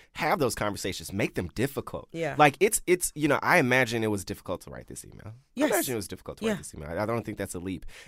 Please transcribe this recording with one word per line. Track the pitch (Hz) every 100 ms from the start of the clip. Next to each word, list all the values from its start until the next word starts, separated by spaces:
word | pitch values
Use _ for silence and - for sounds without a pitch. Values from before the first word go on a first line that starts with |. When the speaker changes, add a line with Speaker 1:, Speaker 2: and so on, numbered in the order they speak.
| -
Speaker 1:
Have | - 156 185
those | 127 -
conversations. | 104 101 101 90 80
Make | 98 127 -
them | 87 -
difficult. | 131 - - - -
Speaker 2:
Yeah. | 165 160 135
Speaker 1:
Like, | 147 139
it's, | 196 - -
it's, | 175 - -
you | 147
know, | 131
I | 120 170
imagine | 127 127 123 117
it | 110
was | 104
difficult | 90 101 - 87
to | -
write | 65 -
this | -
email. | - - - 117 _ -
Speaker 2:
Yes. | 277
Speaker 1:
I | -
imagine | 196
it | 117
was | 95
difficult | - - 73
to | 220
Speaker 2:
Yeah. |
Speaker 1:
write | 190
this | -
email. | - 76
I, | 85
I | 107
don't | 117 110
think | 101
that's | 98 90
a |
leap. | 90 90 - -